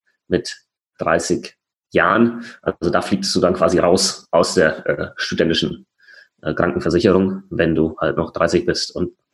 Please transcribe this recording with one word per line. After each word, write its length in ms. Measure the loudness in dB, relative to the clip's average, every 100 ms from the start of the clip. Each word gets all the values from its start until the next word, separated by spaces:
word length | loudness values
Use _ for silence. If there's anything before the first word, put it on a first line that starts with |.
| _ _ -2
mit 300 | -2 -2 -14 _ _ _ -8
dreißig 580 | -2 0 0 -4 -6 _ _ _ _
Jahren. 500 | 0 2 4 2 -2 -12 -10
Also 300 | -8 -4 -2
da 100 | -2
fliegst 320 | 0 -2 -2
du 40 | 0
dann 140 | 2
quasi 260 | 2 2 4
raus 480 | 4 2 0 -4 -2
aus 240 | 0 2
der, 300 | 2 2 0 -4
äh, 240 | -4 -6
studentischen, 720 | -8 -4 0 0 0 -2 -6 -16 _ -20 -20 -20 _
äh, 140 | -6
Krankenversicherung, 880 | -2 -2 -2 0 2 4 4 2 -2 -6
wenn 240 | -2 0
du 200 | 2 0 -2
halt 180 | -4 -2
noch 140 | -4
dreißig 340 | -2 0 0
bist 300 | 0 -4 -6
und 160 | -6 -8 -8 _